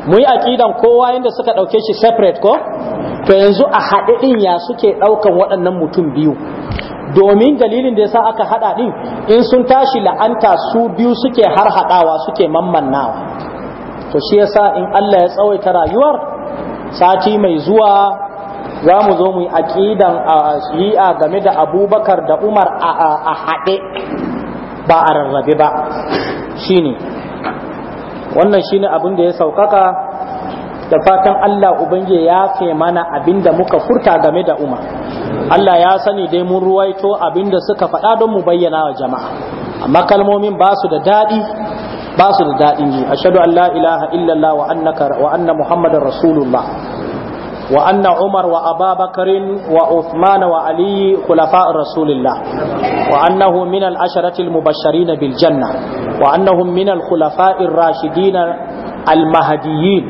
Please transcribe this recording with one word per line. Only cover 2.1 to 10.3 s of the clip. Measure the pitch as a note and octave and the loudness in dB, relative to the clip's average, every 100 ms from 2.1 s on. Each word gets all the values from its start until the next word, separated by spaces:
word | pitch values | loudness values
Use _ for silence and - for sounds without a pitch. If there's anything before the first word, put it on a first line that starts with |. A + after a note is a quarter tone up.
| A3+ G3 - | 4 0 2
ko? | G3+ C#4 - - - - - - | 0 0 -2 -10 -8 -8 -8 -6
To | - | 2
yanzu | F#3+ G3+ F#3+ C#4 | 4 6 4 2
a | G#3+ | 0
haɗe | - G3+ G3+ A#3 | 0 -2 2 2
din | C4+ A#3+ | 2 2
ya | F#3+ F3 | 2 0
suke | - A#3+ G#3 G3 | -2 0 0 2
ɗaukan | G3+ A3 G3+ | 2 2 2
waɗannan | F3+ G3 G3 F3+ F3+ | 2 2 0 -2 -2
mutum | D#3 F#3+ E3 | -2 -2 -2
biyu. | C3+ D#3 C3 - - - - - - - | 0 0 -2 -8 -12 -10 -10 -10 -12 0
Domin | C#3+ G3 G3+ B3 C#4 | 4 6 6 4 4
dalilin | A#3 A3+ C4 A3 | 2 2 0 0
da | G#3 | 2
yasa | A3+ | 2
aka | A3+ A3+ G3 | 2 0 -2
haɗa | A3 G#3+ F3+ | 0 -2 -2
din, | A#3 - - - - | -4 -4 -10 -10 2
in | A3+ | 2
sun | A#3+ B3+ B3 | 4 2 4
tashi | C4 C4+ C4 | 4 4 2
la'anta | F#3+ - A3 | 0 0 -2